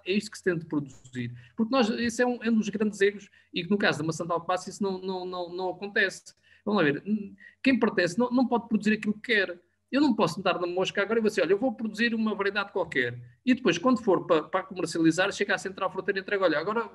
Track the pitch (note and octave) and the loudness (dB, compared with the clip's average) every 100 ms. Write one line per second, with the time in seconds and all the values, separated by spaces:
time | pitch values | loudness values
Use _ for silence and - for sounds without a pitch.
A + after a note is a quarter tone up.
0 | - G3+ - - - E3+ E3 D3+ C3+ - | -2 -2 -2 -6 -2 -2 -2 -4 -6 -12
1 | - B2 A#2+ - - - A3 C4+ G#3+ A#3+ | -16 -10 -8 -10 -14 -6 0 2 2 0
2 | A#3+ A#3 B3 B3 A3 A3+ G#3 G3+ G#3+ G3+ | -2 0 0 0 0 0 0 0 -2 2
3 | G3 G3+ - _ _ - E3+ G3+ G#3 D3 | 0 0 -14 _ _ -8 -2 2 2 0
4 | D#3+ D#3+ F3 E3+ E3 F#3 G3 - G3 F#3 | -2 -4 -2 -4 0 -4 -4 -4 -4 -4
5 | F#3 F#3 F3+ F3+ F3 F3 F#3 F3 G3+ G#3 | -6 -6 -6 -6 -6 -4 -4 -4 -4 0
6 | G3 F3 - - _ _ - G#3 D3+ D3 | 0 -2 -18 -20 _ _ -2 2 2 2
7 | F#3+ G#3+ - - - _ C4 B3+ A3+ G3+ | -2 -4 -4 -16 -20 _ 2 4 2 2
8 | F3 E3+ A#3+ B3 B3+ A#3+ - A3 G#3 G#3+ | 0 2 2 2 2 0 0 -2 0 0
9 | G#3+ G#3 - G#3+ F#3 F3 _ _ - B3+ | -2 -4 0 0 0 -4 _ _ -4 2
10 | D4 G#3+ F3 E3 F#3 E3+ F3 F3+ F#3 - | 2 4 2 0 -2 0 -2 0 -2 0
11 | G3 A3+ G#3+ G3+ D#3+ G3 C4 A3 A3+ F#3+ | 0 2 2 2 2 4 2 -2 -6 0
12 | A#3 A3 A3 G3 G3 G3+ G3 G3 E3+ C#3+ | 0 2 -2 0 -2 -2 -4 -4 -2 0
13 | B2 A#2+ - _ B3 B3+ G#3 E3 B3+ B3+ | -2 -4 -14 _ 0 2 4 2 2 2
14 | - E3+ - D#3+ D#3 F#3 F3+ F#3 E3+ F3 | 4 2 4 0 2 -4 -4 -6 -4 2
15 | D#3+ D#3+ G3 - G#3 F#3+ G3 F#3+ F#3 F#3+ | 4 4 2 0 -2 -2 -4 -4 -4 -4
16 | F#3 G3 F#3+ G3+ F#3 D3 E3+ G#3 G#3+ | -4 -4 -2 2 2 2 0 -2 -4